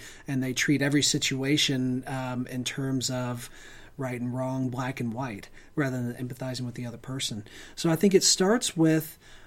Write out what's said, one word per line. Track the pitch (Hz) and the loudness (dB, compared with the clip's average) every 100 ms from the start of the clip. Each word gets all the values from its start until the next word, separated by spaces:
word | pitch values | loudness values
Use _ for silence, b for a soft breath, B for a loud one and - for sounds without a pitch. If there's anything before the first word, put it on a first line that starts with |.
| B B - | B B -4
and | 131 | -2
they | 127 | 0
treat | 123 - 139 | 0 2 4
every | 143 143 | 4 4
situation, | - 143 - 131 135 147 - 131 127 127 131 | 4 2 0 0 2 2 2 2 0 0 -2
um, | 131 127 123 123 | -4 -4 -4 -4
in | 127 | -4
terms | 123 - 135 131 117 | -4 -4 -2 0 0
of | 127 123 120 - B B B B - | -2 -2 -6 -10 B B B B -8
right | 127 123 | -6 -4
and | 123 127 | -4 -2
wrong, | 131 131 127 | -2 -2 -2
black | 123 131 135 | -2 -4 -4
and | 117 | -4
white, | 113 131 101 - B B - | -4 -6 -8 -14 B B -2
rather | 135 127 | 0 -2
than | 120 120 123 | -4 -4 -8
empathizing | 127 131 123 | -6 -6 -6
with | 123 | -6
the | 120 120 | -6 -10
other | 117 | -10
person. | - 135 - 107 104 B B - | -10 -6 -6 -6 -10 B B -2
So | 170 | 0
I | 160 | 4
think | 202 190 | 6 6
it | |
starts | - - 190 240 - 165 | 6 4 4 4 2 4
with, | 160 160 156 - B B | 6 4 0 -10 B B